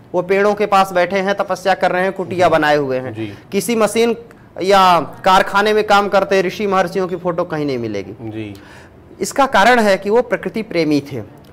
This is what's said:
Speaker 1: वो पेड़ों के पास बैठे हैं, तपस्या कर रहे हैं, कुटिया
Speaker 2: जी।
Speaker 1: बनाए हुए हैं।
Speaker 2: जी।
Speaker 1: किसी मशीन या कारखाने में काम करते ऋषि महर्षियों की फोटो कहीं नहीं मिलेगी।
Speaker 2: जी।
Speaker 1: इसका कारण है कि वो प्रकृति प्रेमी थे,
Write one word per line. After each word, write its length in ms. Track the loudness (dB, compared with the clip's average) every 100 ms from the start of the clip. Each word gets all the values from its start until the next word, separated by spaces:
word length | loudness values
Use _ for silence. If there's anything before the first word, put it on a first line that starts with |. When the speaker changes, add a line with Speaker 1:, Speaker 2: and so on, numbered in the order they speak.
| -8
Speaker 1:
वो 80 | -4
पेड़ों 320 | 0 2 2
के 120 | 0 2
पास 260 | 2 2
बैठे 260 | 0 0 0
हैं, 180 | -2 -2
तपस्या 380 | -4 -4 -2
कर 180 | 0 0
रहे 120 | 0
हैं, 100 | -2
कुटिया 340 | -4 -6 0 2
Speaker 2:
जी। 40 |
Speaker 1:
बनाए 240 | 4 2 2
हुए 240 | 0 -4
हैं। 140 | -6
Speaker 2:
जी। 200 | -8 -10 -12 -8
Speaker 1:
किसी 240 | -4 -2 0
मशीन 400 | 0 2 0 -2 -8 -20 -18 -6
या 380 | 2 4 6 4
कारखाने 760 | 0 -4 2 4 2 0 2
में 100 | 2
काम 240 | 2 2 2
करते 340 | 0 2 0
ऋषि 260 | 0 -2 -2
महर्षियों 400 | 0 0 -2 -4
की 80 | -4
फोटो 280 | -4 -4
कहीं 220 | -4 -4 -4
नहीं 120 | -4
मिलेगी। 520 | -6 -8 -10 -12 -12
Speaker 2:
जी। 260 | -10 -10 -14 -20 -20 -20 -20 -20 -10
Speaker 1:
इसका 240 | -6 -2 0
कारण 340 | 4 4 4
है 180 | 4 0
कि 120 | 0
वो 120 | 0
प्रकृति 400 | 0 -2 -4 -8
प्रेमी 400 | -4 -2 0 0
थे, 200 | -2 -8 -12 -16 -14